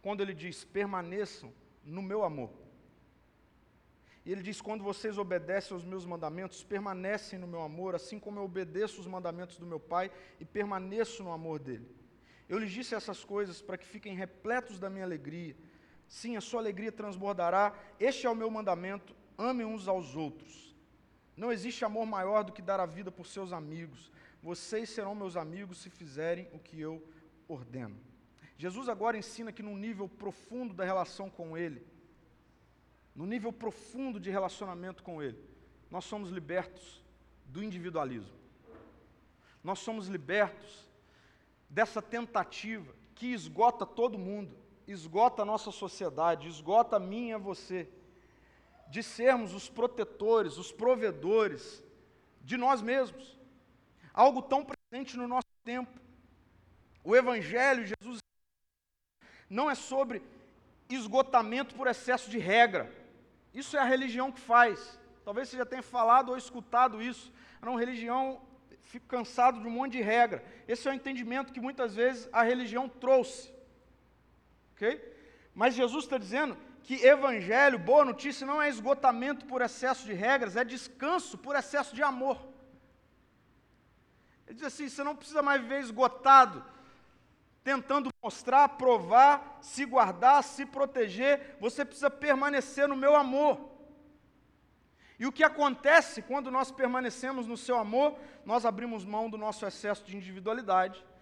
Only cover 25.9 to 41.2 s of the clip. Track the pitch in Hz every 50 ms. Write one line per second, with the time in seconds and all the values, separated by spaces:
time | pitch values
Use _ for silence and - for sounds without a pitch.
25.9 | - - 175 147 131 143 160 165 175 170 180 - - 156 - - - 160 151 156
26.9 | 160 160 156 - - - _ _ _ _ _ _ 160 131 123 117 123 131 123 107
27.9 | 101 104 - - - _ _ _ _ _ - - _ - 147 180 180 233 269 240
28.9 | 226 190 208 233 233 214 - - - - 233 220 - - 208 208 208 196 202 226
29.9 | 226 190 202 185 - - 202 196 - - - - 220 247 254 233 185 170 190 180
30.9 | 190 185 170 - - - 196 190 - - 170 160 160 165 175 165 139 117 - -
31.9 | _ - _ _ _ _ _ _ _ _ _ _ _ _ _ _ _ _ _ _
32.9 | _ _ _ _ _ 135 156 190 226 247 202 233 - - 226 220 202 - - -
33.9 | - 247 269 262 226 202 170 196 190 202 190 175 - - 208 190 175 175 180 190
34.9 | 180 - - 185 170 156 147 131 110 - - - - - - - _ _ _ _
35.9 | - 180 175 - 214 208 202 175 185 185 156 143 170 185 - - - - - -
36.9 | - - _ - _ _ _ _ _ _ _ 135 131 165 208 220 180 180 170 180
37.9 | 160 165 143 131 123 113 98 95 - - - _ _ _ _ - - - - -
38.9 | - - _ _ _ _ _ _ _ _ _ _ _ _ - 165 196 - - 226
39.9 | 226 220 190 185 196 170 139 135 185 208 202 185 - - - - - - - _
40.9 | _ _ _ _ _ _